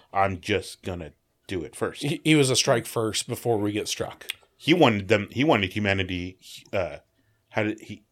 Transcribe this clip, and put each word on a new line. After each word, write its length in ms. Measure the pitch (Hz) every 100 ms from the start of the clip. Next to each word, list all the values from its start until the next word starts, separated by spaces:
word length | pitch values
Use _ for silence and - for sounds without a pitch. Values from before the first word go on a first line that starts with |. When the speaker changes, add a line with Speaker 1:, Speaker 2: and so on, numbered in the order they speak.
| _
Speaker 1:
I'm 280 | 95 98 90
just 420 | 101 98 - -
gonna 300 | 98 87 - _ _ _ -
do 160 | 92
it 120 | 76 -
first." 260 | 98 -
Speaker 2:
He, 180 | 147 170
he 100 | 156
was 160 | 156 131
a 60 | 123
strike 300 | - 120 -
first 400 | 120 110 98 -
before 300 | 117 120 107
we 140 | 104
get 160 | 104 87
struck. 380 | - 90 - - - _ _
Speaker 1:
He 180 | -
wanted 340 | 175 135 104 98
them, 200 | 107 101
he 140 | 110
wanted 280 | 156 117 95
humanity, 680 | 107 104 98 92 90 90 - - - -
uh, 240 | 104 82 73 _ _ _ _ _
how 120 | 113
did 160 | 107 -
he 220 | - 104 _